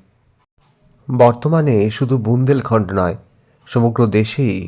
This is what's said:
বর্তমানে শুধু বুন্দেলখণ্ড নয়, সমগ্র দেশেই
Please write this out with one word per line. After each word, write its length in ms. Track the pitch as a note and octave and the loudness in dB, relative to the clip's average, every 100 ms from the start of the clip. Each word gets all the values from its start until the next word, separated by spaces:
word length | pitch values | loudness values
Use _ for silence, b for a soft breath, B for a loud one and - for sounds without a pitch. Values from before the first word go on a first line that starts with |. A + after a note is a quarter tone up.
| _ _ _ _ _ _ _ _ _ _ - | _ _ _ _ _ _ _ _ _ _ -6
বর্তমানে 680 | B2+ A#2+ A#2 D3+ E3 D3 A2 G#2+ | 4 4 4 -2 0 2 2 0
শুধু 260 | - B2 C3 | -2 -2 -2
বুন্দেলখণ্ড 680 | G#2+ B2 C3 C#3 A2+ A2+ F#2 | 0 0 2 0 0 0 0
নয়, 220 | F#2+ F2+ E2+ - _ _ _ - | -2 -2 -4 -14 _ _ _ -6
সমগ্র 320 | A#2+ A#2 A2+ A2+ | -2 0 0 0
দেশেই 500 | G#2 A2 - A2 F#2+ | 0 -2 -2 -4 -4